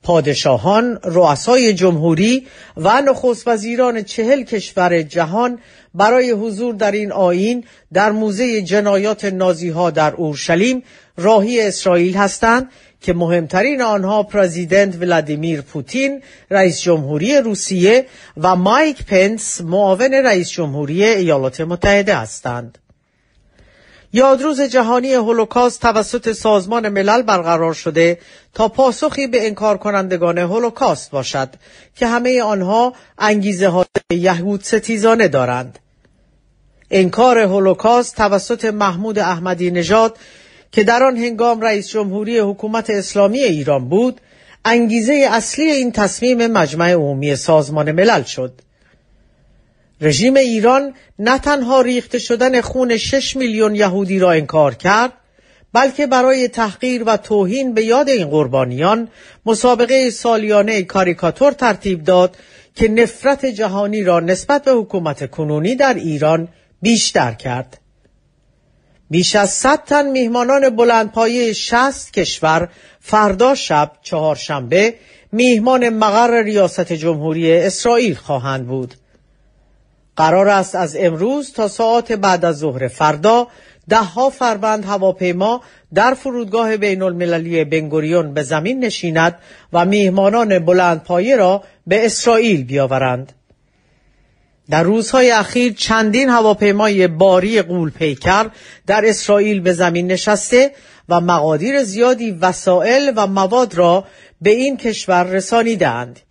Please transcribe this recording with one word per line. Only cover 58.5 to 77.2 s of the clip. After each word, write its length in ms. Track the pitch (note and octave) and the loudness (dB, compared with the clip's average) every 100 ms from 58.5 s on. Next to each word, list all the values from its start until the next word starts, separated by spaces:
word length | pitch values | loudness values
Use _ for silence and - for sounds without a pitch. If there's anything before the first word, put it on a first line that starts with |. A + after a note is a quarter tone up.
| C3+ B2+ B2 E3+ A3+ A3+ - - _ G#3+ | 0 -2 0 0 0 -4 -14 -20 _ -4
مسابقهٔ 640 | A3 B3 A#3 A#3+ C4 B3+ | 0 2 2 2 2 0
سالیانهٔ 760 | - A#3+ A3+ G#3+ G#3 G#3 G#3+ | -2 -2 -2 2 2 2 -2
کاریکاتور 680 | F3+ G3 F3+ E3+ E3+ - C#4+ | -2 -2 0 0 -4 2 0
ترتیب 520 | C#4 B3 F#3+ G3+ F3 | 2 -2 -2 -4 -4
داد 340 | D3+ F3+ F3+ - _ - _ - | 2 4 2 -2 _ -20 _ -2
که 120 | A3+ | 0
نفرت 580 | A3 A3+ - C4+ C#4 C4+ | 2 0 0 -2 -2 -4
جهانی 580 | G#3 G#3+ G3 G#3 G#3+ | -4 -4 -2 -4 -2
را 160 | F#3 E3+ | 0 0
نسبت 440 | E3 F#3 - C#4+ | 0 -4 0 0
به 80 | C4+ | 2
حکومت 600 | B3 G3 G3 D#3+ C#3 C3+ | 0 0 -4 -4 -6 -10
کنونی 440 | - D3+ D3+ F3 B3+ | -6 -4 -2 -2 0
در 180 | C#4 | 0
ایران 540 | A3 E3 D3 D3+ E3 E3 _ _ _ | 0 -4 -2 0 0 -2 _ _ _
بیشتر 500 | G3+ A3 - - B2 | 0 0 0 -2 -2
کرد. 460 | A2+ C3 B2 C3 - _ _ _ _ _ _ _ _ _ _ _ _ _ | -4 -8 -8 -10 -18 _ _ _ _ _ _ _ _ _ _ _ _ _
بیش 260 | D#3+ F3 G#3 | -2 2 2
از 140 | G3+ | 0
صد 340 | - C4 D4 | 0 0 0
تن 280 | - D4 C#4+ | 2 0 2
میهمانان 580 | C4 A#3 A#3+ A#3+ C#4 C4+ | -2 0 0 0 2 2
بلندپایهٔ 840 | A3 A#3+ A3+ G#3+ A3+ A3+ A#3+ A#3 | 2 2 2 0 0 0 0 -2
شصت 600 | G3+ - A#3+ C4+ C4 - | -4 -2 0 0 -4 -8
کشور 560 | - - - D#3 D#3+ F3 _ - _ | -4 -4 -2 0 0 -2 _ -20 _
فردا 560 | - G#3+ G#3 F#3 B3 C4+ | -2 2 2 2 2 0
شب، 360 | - D3+ D3 _ | 0 0 0 _
چهارشنبه، 920 | - E3 D#3 C#3+ - C#3+ A#2+ F3 A3 A3+ _ _ _ | -8 -4 -2 -4 -6 -8 0 2 2 -2 _ _ _
میهمان 580 | G#3+ B3+ A3+ A#3 C4 A#3+ | 0 2 2 2 2 0
مقر 520 | A3 A3 G#3 A#3+ A#3 | 0 2 4 4 2
ریاست 500 | G#3+ G#3 F3+ - E3+ | 0 0 0 0 -4
جمهوری 640 | E3 E3 D#3 | -2 -2 -2